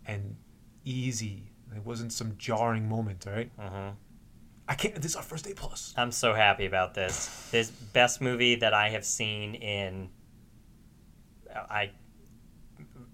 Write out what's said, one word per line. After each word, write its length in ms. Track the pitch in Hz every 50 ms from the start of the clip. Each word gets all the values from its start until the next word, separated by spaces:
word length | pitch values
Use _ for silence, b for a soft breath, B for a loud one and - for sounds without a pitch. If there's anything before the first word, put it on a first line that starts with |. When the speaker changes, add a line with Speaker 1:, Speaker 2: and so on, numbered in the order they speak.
| -
Speaker 1:
and 300 | - 107 101 101 101 104 - - - - - - - - - -
easy. 680 | 135 127 127 123 131 120 107 110 104 98 95 101 - - - - - 107
It 100 | 107 98
wasn't 260 | 117 120 113 117 117 -
some 220 | - 117 110 104 -
jarring 500 | - - 113 107 117 117 113 110 110 110
moment, 360 | 110 117 113 104 92 90 - 101
all 60 | 101
right? 180 | 113 120 120 - -
Speaker 2:
Mm-hmm. 300 | 104 95 95 98 98 101 101 - - - - - - - - - - - - - - -
Speaker 1:
I 40 | 139
can't, 200 | - - - -
this 100 | 165 139 -
is 40 | -
our 80 | - -
first 240 | - 160 160 - 403
A 60 | 392
plus. 380 | - - - - - - - - -
Speaker 2:
I'm 140 | 120 120
so 220 | 117 - - 117 107
happy 320 | 110 107 101 98 - 98
about 280 | 92 95 92 92 90 -
this. 560 | 101 92 90 - - - - - - - -
This 200 | - 117 113 110
best 480 | - - 123 101 - 127 123 123 - -
movie 340 | 135 123 123 117 123 120 120
that 180 | 117 120 110 107
I 160 | 104 104 107
have 160 | 110 104 101
seen 500 | - - - 113 107 107 104 107 104 110
in, 540 | - 113 104 104 101 98 95 92 95 95 92 - - - - - - - - - - - - - - - - - - - - - - - - - - - - -
I, 360 | 113 - - 107 104 104 101 - - - - - - - - - - - - - - - - - - - - - - - -